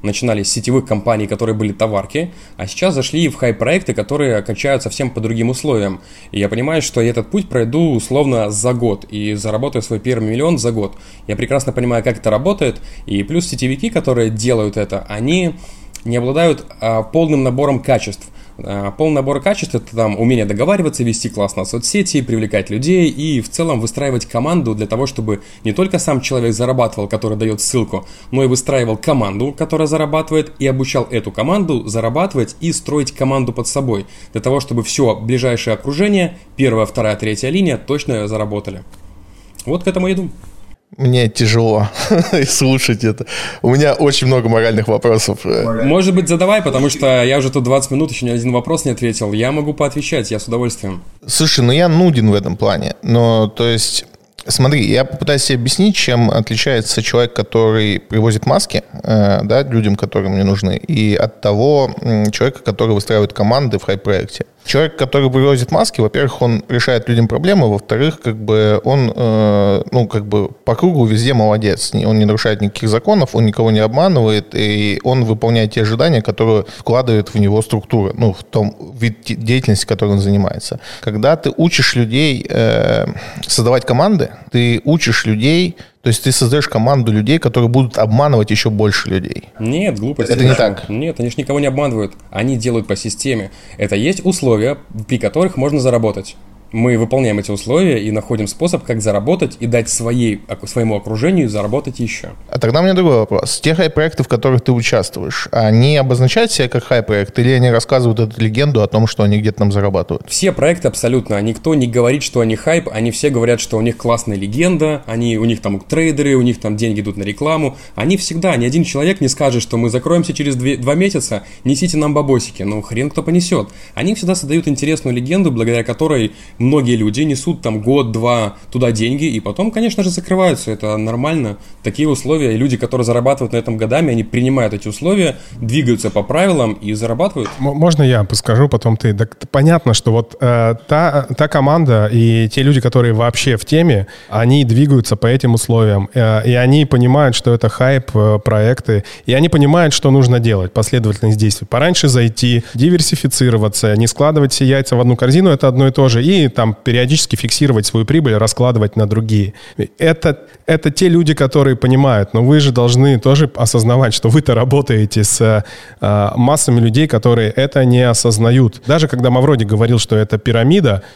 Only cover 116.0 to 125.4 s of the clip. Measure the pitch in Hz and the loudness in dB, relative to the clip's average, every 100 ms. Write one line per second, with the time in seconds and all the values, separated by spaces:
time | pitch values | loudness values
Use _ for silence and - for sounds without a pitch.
116 | 165 147 143 131 123 113 110 104 117 104 | 0 0 0 2 0 0 -4 -2 -2 -2
117 | 104 98 98 98 147 160 147 135 - - | -4 -6 -6 -4 -2 -2 -2 -6 -16 -6
118 | 120 190 - 165 185 139 120 147 170 139 | 0 0 -2 -4 -2 0 0 0 -2 0
119 | 156 196 131 - 143 123 - 117 117 120 | -2 0 -2 0 0 0 -2 -2 0 -2
120 | 139 170 175 - 143 127 127 139 123 156 | 0 0 0 -2 -2 -2 -2 -2 -2 0
121 | 196 160 - 104 - - 127 135 180 151 | 0 0 -4 -8 -10 -8 -2 0 0 0
122 | 151 147 139 131 - - 95 107 98 113 | 0 0 2 0 0 -8 -6 -6 -6 -6
123 | 139 156 147 175 175 160 101 - - - | -4 -4 0 0 2 -2 -2 -10 -16 -6
124 | 156 214 175 180 139 156 165 135 143 156 | -4 -2 -2 -4 -2 -2 0 -2 -2 -2
125 | 131 123 127 180 | -2 -4 -2 0